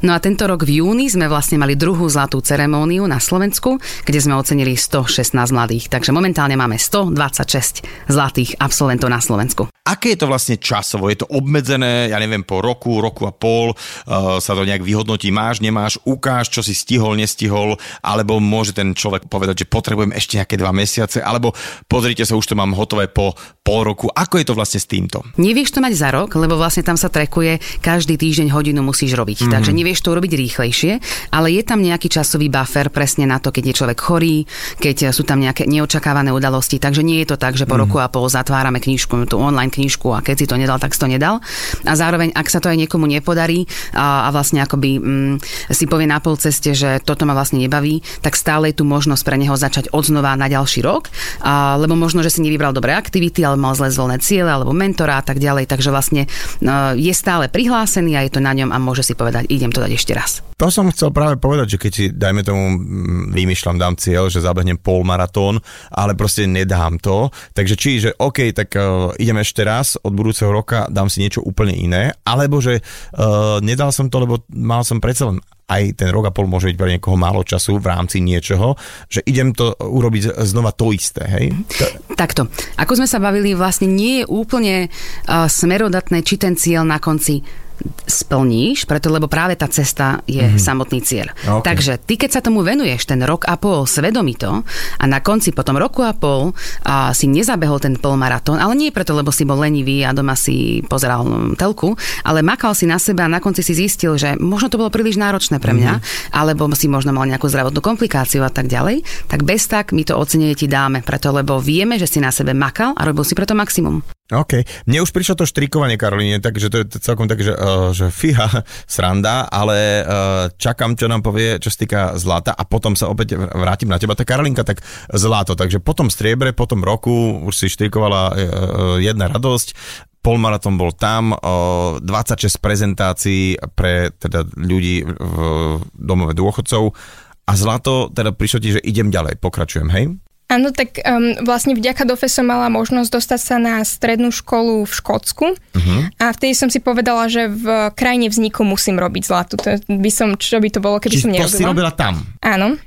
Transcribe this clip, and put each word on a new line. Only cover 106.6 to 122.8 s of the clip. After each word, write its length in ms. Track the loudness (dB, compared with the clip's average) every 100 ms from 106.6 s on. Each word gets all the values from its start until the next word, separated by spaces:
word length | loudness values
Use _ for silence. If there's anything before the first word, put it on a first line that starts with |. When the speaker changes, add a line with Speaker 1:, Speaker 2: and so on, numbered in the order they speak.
| 0
Speaker 1:
si 160 | 2 2
možno 240 | 2 0
mal 140 | 0 0
nejakú 220 | 0 0
zdravotnú 320 | 0 0 0
komplikáciu 640 | 0 0 0 0 0 0
a 80 | 0
tak 180 | 0 0
ďalej, 340 | 2 2 0 -2 -6 -2
tak 180 | 0
bez 220 | 2 0 0
tak 260 | -2 0
my 120 | -2
to 120 | 0 0
ocenenie 380 | 2 2 2
ti 120 | 0 0
dáme, 360 | 2 2 0
preto, 300 | -2 -2 0
lebo 260 | 0 2 0
vieme, 400 | 2 2 2 0
že 80 | 0
si 140 | 2
na 100 | 0
sebe 240 | 0 0
makal 400 | 2 0 0 -2
a 80 | 0
robil 200 | -2 0
si 100 | 0
preto 180 | 0 0
maximum. 520 | 0 0 0 0 -2 -4 -12 _
Speaker 2:
OK. 260 | -2 2 0 0 -4 0
Mne 160 | 2
už 100 | 2
prišlo 240 | 0 0 0
to 100 | 0
štrikovanie, 520 | 0 0 0 0 0
Karolíne, 440 | 0 0 0 0
takže 260 | -2 -2 -2
to 100 | 0
je 80 | -2
t-, 100 | -4
celkom 300 | -4 0 0
tak, 80 | 0
že, 160 | 0
e, 80 | 0 0 2 2
že 180 | 2 0
fíha, 400 | 0 2 2 2 0 -4
<laughs> 180 | -14 -10
sranda, 580 | -2 0 2 0 0 -2
ale, 320 | -2 0 2 2 0
e, 80 | 0 -2 0 0 -2
čakám, 440 | -2 -4 0 -2 0
čo 100 | 0
nám 160 | 0
povie, 360 | 0 0 0 -2
čo 120 | -4
sa 80 | -4
týka 220 | -2 0 -2 -2
zlata 340 | -2 -2 -2
a 140 | -4
potom 320 | -2 -2